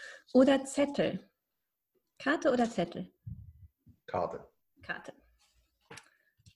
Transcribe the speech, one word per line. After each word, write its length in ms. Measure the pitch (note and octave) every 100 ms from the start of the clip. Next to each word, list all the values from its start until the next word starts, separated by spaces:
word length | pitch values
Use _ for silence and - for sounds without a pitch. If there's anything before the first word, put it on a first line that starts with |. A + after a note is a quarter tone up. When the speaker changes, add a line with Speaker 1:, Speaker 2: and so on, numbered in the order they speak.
| - - _
Speaker 1:
oder 320 | B3 C4+ C4+ C4+
Zettel. 640 | - C#4+ B3 D#3 F#3 - _ _ _ _ _ _ _ _ _
Karte 340 | C4+ D#4+ D4+
oder 160 | B3 A#3
Zettel? 460 | - F3 - F3+ _ - - - - - _ - - -
Speaker 2:
Karte. 420 | F2+ E2+ D#2 - _ _ _
Speaker 1:
Karte. 320 | - - - - _ _ _ _ _ _ _ - - _ _ _ -